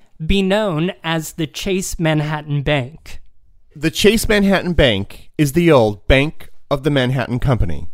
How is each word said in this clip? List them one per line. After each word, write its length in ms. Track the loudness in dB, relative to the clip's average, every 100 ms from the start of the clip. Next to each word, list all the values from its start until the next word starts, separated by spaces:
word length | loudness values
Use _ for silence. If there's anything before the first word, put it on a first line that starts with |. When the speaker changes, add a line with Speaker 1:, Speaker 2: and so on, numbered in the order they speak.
| -20 -14 -2
Speaker 1:
be 160 | 0
known 500 | 2 2 0 -2 -2 -4
as 300 | -4 -4 -4
the 140 | -6 -8
Chase 500 | -6 -4 -4 -4 -2
Manhattan 640 | 0 0 -2 -6 -4 -4
Bank. 600 | 0 -2 -2 -10 -14 -14 -14 -20 -20 -20 -20 -4
Speaker 2:
The 160 | -4
Chase 360 | 2 2 2 2
Manhattan 460 | 2 2 0 0
Bank 580 | 2 2 2 -4 -10 -14 -2
is 160 | 0
the 180 | 2 4
old 360 | 6 4 0 2
Bank 420 | 2 2 -4 -12 -16 -6
of 140 | -2
the 60 | 0
Manhattan 500 | 0 0 0 -2 -2
Company. 480 | 0 2 2 0 -2